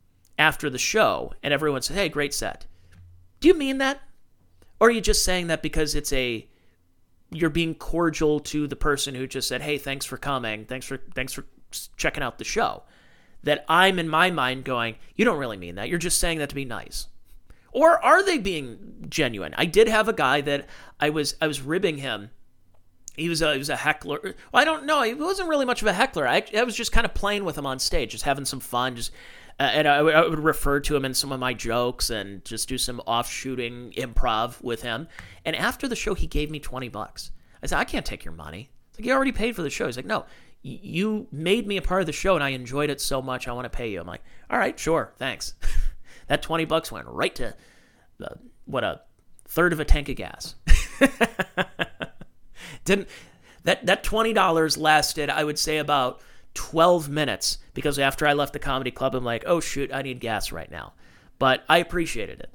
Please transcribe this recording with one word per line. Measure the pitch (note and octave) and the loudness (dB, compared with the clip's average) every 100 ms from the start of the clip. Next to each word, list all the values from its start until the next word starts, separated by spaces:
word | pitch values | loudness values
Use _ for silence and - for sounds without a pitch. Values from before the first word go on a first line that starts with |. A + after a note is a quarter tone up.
| _ _ _ - | _ _ _ 2
after | D3+ D3 D3+ | 2 2 -2
the | B2+ | -2
show | - G#3+ D3+ D#2 B1 - | 0 4 4 2 -4 -6
and | - | -2
everyone | C#3+ D#3 C3+ | 0 0 -2
says, | - G3 | -2 -2
"Hey, | F3 | -2
great | D3 D3 | -2 -4
set," | - G#2 - - - - - - - - _ | -4 -6 -8 -14 -18 -20 -20 -20 -20 -20 _
do | D#4 | 6
you | |
mean | E4+ C4+ C4+ | 6 2 0
that? | C4+ C#4 - - - _ _ _ - - | 0 -2 -10 -20 -20 _ _ _ -12 4
Or | A3+ | 4
are | |
you | A3+ | 6
just | F#3+ G#3 | 2 2
saying | - F3+ E3+ | 2 0 0
that | D#3+ | -2
because | D#3 D#3+ D3+ | 0 0 0
it's | D3 C3+ | 0 0
a, | C3+ B2 A2+ - _ _ _ _ _ _ _ _ | 0 0 -4 -10 _ _ _ _ _ _ _ _
you're | D#3+ E3 | -2 0
being | D#3 E3 | 2 -2
cordial | D#3+ - E3 E3+ D#3 D#3 D3+ | -4 -2 0 0 2 2 2
to | - D3+ D3 | -2 -4 -4
the | C3+ | -2
person | D3+ C#3 - | 0 0 -2
who | B2+ C3 | -6 -8
just | C3+ - | -6 -4
said, | B2 | -4
"Hey, | D3+ D3 | -4 -4
thanks | C3+ C#3 | -4 -8
for | - B2+ | -8 -8
coming. | C#3+ C3+ A#2 G#2+ | -4 -4 -4 -6
Thanks | G#2+ B2+ - | -8 -10 -8
for, | C3+ - | -10 -8
thanks | A2 C3 | -6 -6
for | - - - - | -8 -14 -18 -16
s-, | - - - | -14 -12 -4
checking | D#3 - | -4 -2
out | B2+ - | -6 -6
the | |
show." | - G#3+ G3+ - - - - - - - | -4 -2 -2 -2 -14 -20 -20 -20 -20 -6
That | - D3 - | -2 0 2
I'm | E3 F#3+ F#3 | 6 6 4
in | E3 | 2
my | D#3 F3+ | 2 2
mind | E3 B2+ C3 | 2 -2 -2
going, | C3 B2 A#2 A2 - - | -4 -2 -4 -6 -6 0
"You | |
don't | A#3+ D#3+ | 2 2
really | B2+ G#2 | -4 -8
mean | F2 F2+ | -10 -8
that. | A#2+ | -4
You're | E3+ | -4
just | - - | 0 0
saying | F3 D#3+ | 0 -2
that | C#3+ | -4
to | |
be | C#3+ C3+ | -6 -8
nice." | G#2 - - - - - - - - - | -8 -10 -10 -10 -14 -20 -20 -20 -20 -6
Or | C4 D#4+ E4 | 4 6 6
are | A#3+ E4+ | 6 4
they | G4 D#4+ | 4 0
being | G3 E3 C3 G#2 G#2 - C#3+ | -2 -4 -8 -12 -16 -14 -6
genuine? | - C3 G#2+ E2 - | -2 -2 -2 -6 -2
I | |
did | E3 F3+ A3+ | 2 6 6
have | A3 A3 | 6 2
a | |
guy | G#3 C3+ D3 | 2 2 2
that | C#3+ C#3+ - - - - | 0 -4 -4 -18 -20 0
I | D3 | 0
was, | D#3 C#3+ - | 2 -2 0
I | D#3 | -2
was | C#3 | -2
ribbing | C3+ E3+ G3 D3 | -2 0 0 -2
him. | C3+ G#2+ G2+ - - _ - - - - - | -6 -6 -8 -18 -20 _ -20 -20 -20 -20 -14
He | - E3 | -6 -2
was | D#3+ | 0
a, | D#3 | 2
he | C#3 | 0
was | C#3 | -2
a | B2 | -2
heckler. | C#3+ D#3 D#3+ D3+ | -2 -2 -4 -6
Well, | - - - - | -8 -12 0 4
I | |
don't | D4+ D#4 C#4 | 4 2 0
know. | D4+ | 2
He | A3+ | 2
wasn't | C4 D#4+ G4 F4 | -2 -4 -2 0
really | D4 | 0
much | B3+ A#3+ | 0 0
of | G#3+ | 0
a | |
heckler. | F#3 C4 E3+ C3 | 2 0 0 2
I, | D3+ - G#3 | 2 0 0
I | |
was | B3 | -2
just | A3 A3+ | -2 2
kind | - | 4
of | A#3 | 4
playing | - G3+ G#3 | 0 -2 -2
with | F#3+ D3 | -4 -6
him | C#3 | -6
on | C3 | -4
stage, | - E3 A#2 | -2 -2 -2
just | G#2+ | -4
having | C#3+ C#3 | -2 -2
some | C3+ C3 | -4 -8
fun, | - A#2+ B2+ A#2+ | -4 -2 -2 -4
just, | A#2 - - - - - | -8 -10 -18 -20 -12 -2
uh, | C#3 | 2
and | B2+ D3+ | 4 6
I, | C#3+ | 6
w-, | D#3 D#3 | 6 6
I | E3 | 6
would | D#3 | 4
refer | D#3 - C#3+ C#3+ | 2 2 2 2
to | C#3 D3 | 2 0
him | |
in | C3 | 0
some | B2+ C#3 | -2 -4
of | C3 | -2
my | B2+ | -4
jokes | A#2 A#2 A#2 B2 B2 - | -4 -2 0 0 -2 -4
and | A2 G2 G2 | -4 -8 -12
just | - A2+ - | -10 -8 -4
do | C3 | -4
some | - A#2+ - | -4 -4 -2
offshooting | A#2 A#2 - C3 B2+ A#2+ A#2+ A#2+ - | -2 -2 -6 -6 -6 -6 -10 -10 -8
improv | B2 A2 B2 A2 A#2+ A#2+ | 0 2 4 2 -2 -4
with | B2 A#2 | -6 -6
him. | B2 A#2 E3 - - - | -4 -6 -8 -14 -20 -10
And | E3 | -6
after | D#3 G3+ B3+ C4+ | -2 -2 -4 -6
the | |
show, | A#3+ - | -4 -4
he | F#3 D#3 | -2 -2
gave | D3 D3+ | -2 -4
me | D3+ | -6
twenty | - B2+ B2 | -8 -8 -8
bucks. | G#2 G#2 - - - - - | -8 -10 -12 -12 -14 -18 -10
I | - | -2
said, | D#3 | -2
"I | |
can't | A3 C4 | -2 -4
take | - - | -6 -8
your | E2+ | -10
money." | D#2+ D2+ E2+ A#2+ - - | -12 -12 -14 -16 -20 -20
It's | - | -8
like, | A#3 | -2
"You | |
already | C4+ C4+ | 0 0
paid | G#3+ A3+ | 0 -2
for | A3+ | -2
the | D3+ | -6
show." | - C#3 | -4 -6
He's | B2 | -6
like, | F3+ | -4
"No, | - - - - - | -6 -6 -16 -20 -18
y-, | C3+ - | -16 -14
you | G3 D#3+ G#3+ G#3+ - | -6 -2 -2 -2 -6
made | C#3+ E3 A3+ G3+ | -4 0 2 0
me | G3 | -2
a | |
part | - F#3 | 0 0
of | E3 | 0
the | |
show, | C#3+ F#3+ | 0 2
and | F3 | 2
I | C#3 | 0
enjoyed | C3 A#2+ C#3 D3 | -4 -6 -2 -2
it | C#3 | -2
so | - C#3 | -2 -2
much, | C3 B2+ B2 | -4 -6 -6
I | |
wanna | A#2+ B2 | -8 -6
pay | - A#2 | -4 -4
you." | F#2 | -6
I'm | F2 | -8
like, | D#2+ - - - | -12 -16 -18 -2
"All | A#3+ | 0
right, | G3 - | 0 0
sure, | - D#3+ G#2+ - | 0 0 0 -6
thanks." | C3 G#2 - - | -8 -6 -10 2
<laughs> | - - - - - - - | 6 8 6 2 -8 -12 -2
That | D3 | -2
twenty | - D#3+ | 0 -2
bucks | D#3 D#3+ - | 0 -2 -2
went | F#2+ A#1+ | -10 -10
right | B1+ - | -4 -4
to, | - A2+ - - _ _ _ _ - | -2 -6 -6 -20 _ _ _ _ -16
uh, | - - - - | -14 -14 -18 -20
what, | - B2+ | -6 -2
a | G#2+ C#2+ - _ _ - - | -2 -4 -12 _ _ -20 -4
third | - F3 | 2 2
of | D#3 | 4
a | |
tank | D3 D3+ C#3+ | 6 6 4
of | |
gas. | C3 F2+ - - - - - - - | -8 -8 -12 -14 2 10 10 8 2
<laughs> | C4+ - - - F#3+ - F#3 - E3 - E3+ - - - - - - - | 2 4 0 0 -6 -6 -6 -6 -6 -8 -12 -12 -18 -18 -20 -16 -16 -6
Didn't, | - G3+ - - - - - - | 2 2 0 -12 -20 -20 -20 -4
that, | - - | 0 2
that | - G3+ | 2 2
twenty | - G#3+ A3+ | 2 0 2
dollars | G#3 F#3 E3 D#3+ D3+ | 4 4 4 2 2
lasted, | D#3 D3+ D3 - C#3+ | 4 4 4 -2 -2
I | D3 | 0
would | D3+ D3 | -2 -2
say, | - D3+ | -2 -2
about | D3+ D3 B2+ - - - - | 2 2 2 -4 -16 -20 -14
twelve | - - D#3+ E3+ F3 C#3+ | -10 -2 6 6 6 2
minutes, | D3 C#3+ G2+ - - - | -2 -2 -2 -4 -4 -8
because | - D3+ C#3 | -4 -2 2
after | C3+ - D3 | 0 2 2
I | |
left | C#3+ C#3 | 2 0
the | D3+ | -4
comedy | - C3 B2+ | -4 -2 -4
club, | - C3+ C3 | -2 -2 0
I'm | |
like, | A#2+ A#2 | -2 -4
"Oh, | - E3+ | 0 0
shoot, | - C#3 C#3 | 0 -4 -4
I | C3+ | -4
need | C3+ B2+ | -6 -8
gas | A2+ G#2+ - | -4 -4 -4
right | E2 - | -8 -10
now." | D#2+ G1+ - - - - - | -12 -14 -18 -20 -20 -18 0
But | C3 C3 - | 2 2 4
I | - | 2
appreciated | F3 F3+ E3 A#2 F2+ - | 2 -2 -4 -4 -8 -10
it. | - | -14